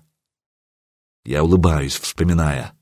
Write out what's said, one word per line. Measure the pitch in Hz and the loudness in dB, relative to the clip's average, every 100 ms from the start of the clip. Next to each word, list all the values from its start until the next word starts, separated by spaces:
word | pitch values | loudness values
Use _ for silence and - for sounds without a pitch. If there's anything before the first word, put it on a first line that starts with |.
| _ _ _ _ _ _ _ _ _ _ _ _ 60 | _ _ _ _ _ _ _ _ _ _ _ _ -6
Я | 71 | -2
улыбаюсь, | 80 90 85 78 67 - | 2 4 4 2 -2 -8
вспоминая. | - - 87 82 78 69 58 - | -8 -4 0 2 0 -2 -8 -18